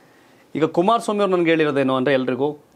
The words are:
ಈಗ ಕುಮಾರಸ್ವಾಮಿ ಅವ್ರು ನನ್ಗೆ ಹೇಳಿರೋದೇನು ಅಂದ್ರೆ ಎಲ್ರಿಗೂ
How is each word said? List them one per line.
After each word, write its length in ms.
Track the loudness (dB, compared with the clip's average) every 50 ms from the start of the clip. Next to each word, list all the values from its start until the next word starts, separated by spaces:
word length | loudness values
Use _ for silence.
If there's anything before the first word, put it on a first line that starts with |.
| _ _ _ _ _ _ _ _ _ _ -6
ಈಗ 80 | -4 -4
ಕುಮಾರಸ್ವಾಮಿ 560 | -2 0 0 0 2 2 0 0 -2 -2 0
ಅವ್ರು 160 | 0 0 0
ನನ್ಗೆ 160 | 2 2 2
ಹೇಳಿರೋದೇನು 440 | 2 2 2 0 0 0 0 0 0
ಅಂದ್ರೆ 180 | 0 2 2 0
ಎಲ್ರಿಗೂ 400 | 0 0 -2 -2 -2 -2 -4 -6 -8 _ _ _